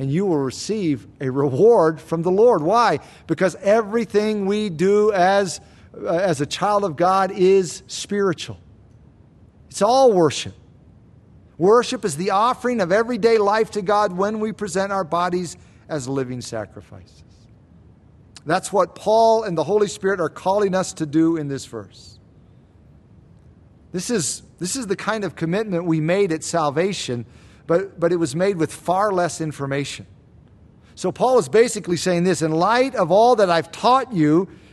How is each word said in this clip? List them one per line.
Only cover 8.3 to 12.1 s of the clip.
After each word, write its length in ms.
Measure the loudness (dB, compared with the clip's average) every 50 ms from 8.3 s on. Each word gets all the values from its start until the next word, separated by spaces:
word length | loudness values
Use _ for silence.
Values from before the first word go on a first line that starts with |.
| -2 -4 -8 -14 -14 -16 -18 -20 -20 -20 -20 -20 -20 -20 -20 -20 _ _ -20 _ _ -20 -20 -20 _ _ -20 -18
It's 100 | -4 -2
all 320 | 0 2 4 4 6 6 6
worship. 420 | 6 4 2 2 -2 -8 -10 -14 -16 -20 _ _ -20 _ -20 -20 -20 _ -20 -20 -20 _ _ -20 -20 -20 _ _
Worship 480 | 0 4 4 4 4 4 2 -4 -4 -4
is 120 | -4